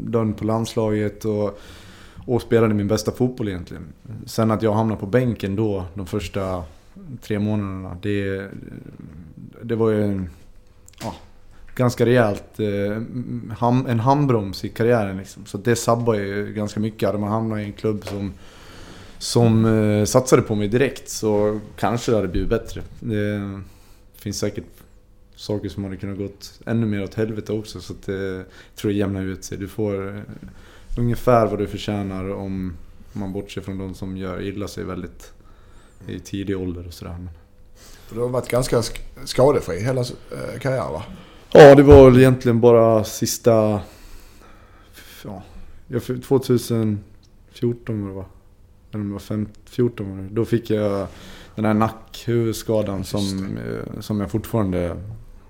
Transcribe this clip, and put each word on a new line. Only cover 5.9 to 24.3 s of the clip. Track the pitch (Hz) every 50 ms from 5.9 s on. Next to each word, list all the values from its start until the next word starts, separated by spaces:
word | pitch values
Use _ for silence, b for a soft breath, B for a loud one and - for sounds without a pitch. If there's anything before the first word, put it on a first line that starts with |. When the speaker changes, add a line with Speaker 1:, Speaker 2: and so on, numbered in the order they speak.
| 85
Speaker 1:
de | 101 95
första | 90 - 107 87 87 - 101 95 95 92 90 87 - b b b b b 196 202 160 127 113
tre | - - 110 104
månaderna, | 104 104 107 107 101 98 95 95 95 95 92 87
det, | 95 104 101 101 98 98 95 95 98 98 - - - - - - - - - - - - 76 80 85 76 - - - - - -
det | 117 117 117
var | 110 113 110
ju | 107 107 104
en, | 101 98 95 92 87 B B B B - - - - - - - - - -
ja, | - 110 90 b b b b b b b b b b b -
ganska | - 127 120 120 - 123
rejält, | 110 123 123 117 104 101 - - - - -
eh, | 107 104 101 101 101 101 104 110 117 - 104 123 123 - 123 120 113 107 110 -
ham-, | 120 120 123 127 127 120
en | 120 113
handbroms | 107 135 139 147 147 135 120 110 98 98 92 - -
i | 101
karriären, | - - 117 117 120 117 104 98 95 95
liksom. | 95 - - - 98
Så | - - 101
det | 98 123 117
sabbar | 113 - - 117 117 120 117 110
ju | 101 101 98 101 104 104 104 101
ganska | 107 107 101 - 107
mycket. | 107 110 107 - 113 98
Hade | 98 104
man | 104 101
hamnat | 107 113 113 113 110 107
i | 104
en | 101 101
klubb | - - 110 107 101 -
som, | - 101 101 101 98 87 B B B B B B B B B B B B B B B B B
som, | - - - 120 117 117 110 113 113
eh, | 113 110 110 107 107 104 104 107
satsade | 98 - 131 127 - 170 131
på | - - 110
mig | 104 104 98
direkt, | 107 123 139 120 - - - -
så | - - - 107 104 104 107 107 107 107 104 - - -
kanske | - 98 113 120 - -
det | 120 104
hade | 95 92
blivit | 85 95 95 -
bättre. | 117 110 - - - 90 82 - - -
Det | - 120 110 104 104 104 104 104 101 98 98 98 95 b b b b b b b b b -
finns | - - 107